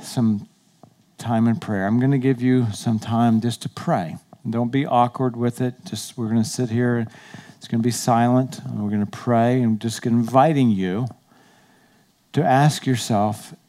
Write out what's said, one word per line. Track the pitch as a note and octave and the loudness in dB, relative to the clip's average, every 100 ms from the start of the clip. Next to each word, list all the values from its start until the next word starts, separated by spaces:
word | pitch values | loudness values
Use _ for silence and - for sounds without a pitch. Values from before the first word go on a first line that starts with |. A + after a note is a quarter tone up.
some | - - A2+ G2+ - _ _ _ - _ _ - | -10 -2 0 0 -4 _ _ _ -20 _ _ -12
time | A#2 A2+ A#2 | -4 0 2
in | A2 | 0
prayer. | - G2+ F#2+ | -2 -2 0
I'm | A#2 | 2
gonna | C3 C#3 | 2 2
give | C3 B2 | 0 0
you | B2+ B2+ A#2 | 2 2 0
some | G2+ A#2 A2 | -4 -4 -4
time | - A2+ A#2 A2 | -2 0 2 2
just | A#2 A2 | 0 -4
to | - | -8
pray. | - - C#3 E2 - _ - B2 | -8 -2 -2 -2 -10 _ -14 -6
Don't | A2+ A#2+ | -4 -2
be | C3+ C#3 | -2 0
awkward | B2 A#2+ - B2+ A#2 | 2 2 0 -4 -2
with | A#2+ - | -4 -2
it. | B2+ B2 | -4 -6
Just, | - A2 - - | -10 -10 -10 -6
we're | A2+ | 0
gonna | A#2 | 0
sit | G#2+ - B2 | 0 -2 -2
here | A2+ B2 A#2+ A2+ - - - - - | 0 2 0 -4 -10 -20 -20 -20 -20
it's | - | -6
gonna | A#2 | -2
be | A#2+ | 0
silent, | A#2 - A#2 A#2+ B2+ C3 - | 0 2 4 4 4 0 -4
and | C3 A2+ | -10 -6
we're | G#2 | -2
gonna | G#2 G2+ | -2 -2
pray, | - - A#2 A#2 C3 | -4 0 2 4 2
and | A#2 G#2+ | 2 0
just | A2+ - | -2 -4
inviting | B2 A#2 A2+ C3 D3 D3 B2 | 0 0 2 4 4 4 2
you | G2 F#2 F#2+ B2 - _ _ _ _ _ _ _ _ _ _ _ | 2 0 -2 -4 -10 _ _ _ _ _ _ _ _ _ _ _
to | C#3 | -2
ask | D3 C3 D3 - | 2 4 4 2
yourself, | - B2 - G#2+ G#2 G#2 - - | -2 -2 0 0 0 -4 -12 -20